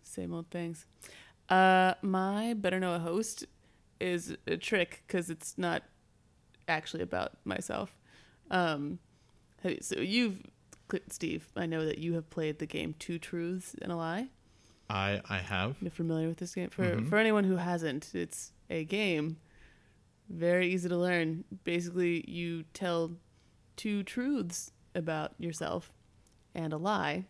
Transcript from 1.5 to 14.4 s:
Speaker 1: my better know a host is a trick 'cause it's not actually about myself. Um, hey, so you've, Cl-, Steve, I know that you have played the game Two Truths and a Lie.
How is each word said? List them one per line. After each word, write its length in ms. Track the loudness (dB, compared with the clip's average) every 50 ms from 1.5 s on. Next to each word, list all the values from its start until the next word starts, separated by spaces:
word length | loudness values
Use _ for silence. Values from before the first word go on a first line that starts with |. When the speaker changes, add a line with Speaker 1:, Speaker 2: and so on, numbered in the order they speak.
| 8 8 10 10 10 8 8 6 4 2
Speaker 1:
my 520 | 0 0 2 2 2 0 0 0 0 -2 -2
better 260 | 0 0 2 2 2
know 140 | 0 0 0
a 40 | 0
host 460 | 0 0 0 0 0 -2 -6 -10 -12 -14 _ _ _ -20 _ _ _ _ _ _
is 360 | -2 0 0 -2 -2 -6 -10 -8 -2
a 100 | -2 -2
trick 460 | -2 0 2 4 4 4 2 -2 -18 _ -2
'cause 220 | -2 0 0 0
it's 260 | -6 -6 -8 -8 -4
not 260 | 0 0 0 0 0 -2 -8 _ _ _ _ _ _ _ _ _ _ _ _ -20 _ -2 -2
actually 340 | -2 -2 -2 -6 -4 -4
about 300 | -4 -2 0 -2 -2 -2 -4 -8 _
myself. 520 | -4 -4 -4 -2 -4 -4 -4 -4 -6 -10 _ _ -20 -20 -20 -20 -20 -20 _ _ -2
Um, 480 | 0 2 2 2 0 -2 -4 -6 -6 -8 _ _ _ _ _ _ _ -20 _ _ _ -6
hey, 160 | -4 -4 -4 -2
so 160 | -4 -4 -2 -2
you've, 420 | 0 2 4 4 4 2 0 -4 -10 -20 _ _ _ _ -20 -20 -8 _
Cl-, 120 | -6 -6 -4 -8
Steve, 400 | -10 -6 -4 -4 -4 -4 -6 -8 -6
I 100 | -4 -2
know 180 | -2 0 0 0
that 140 | -2 -2 -2
you 160 | -2 -2 -2
have 140 | -2 -2 -4
played 280 | -4 -2 -2 -2 -2 -4
the 80 | -6
game 280 | -4 -4 -4 -4 -4 -6 -8
Two 200 | -6 -6 -6 -6
Truths 560 | -6 -6 -6 -4 -2 -2 -4 -4 -6 -10 -10 -8
and 120 | -6 -4
a 40 | -4
Lie. 320 | -2 -2 -2 -2 -4 -4 -8 -10 _